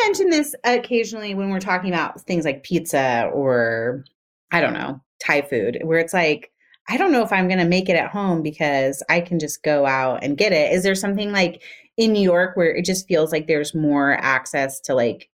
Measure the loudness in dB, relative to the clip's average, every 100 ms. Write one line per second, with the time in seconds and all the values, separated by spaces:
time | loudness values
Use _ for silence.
0 | 2 2 2 2 0 -2 0 0 0 -2
1 | -2 -6 -6 -4 -2 -2 -2 -2 0 -2
2 | -2 -6 -4 -2 -2 -4 -2 -4 0 0
3 | 2 2 0 0 2 2 2 0 -4 -6
4 | -10 _ _ _ -4 0 0 -2 -6 -10
5 | _ -8 -2 0 0 -2 -2 -2 0 0
6 | 0 0 0 -2 -6 _ _ _ -6 0
7 | 2 2 2 0 2 2 2 2 2 0
8 | 0 -2 -2 -2 -2 -2 0 2 0 -2
9 | -2 -2 -2 -4 -4 -6 -2 2 2 0
10 | 0 -2 -2 0 2 2 2 2 0 0
11 | -2 -2 -2 0 0 -2 -16 -20 _ 0
12 | 2 4 4 4 2 2 0 0 -2 -4
13 | 0 2 2 0 0 0 -2 -2 0 2
14 | 2 2 0 0 -2 -4 -4 -4 -2 0
15 | 0 -2 -10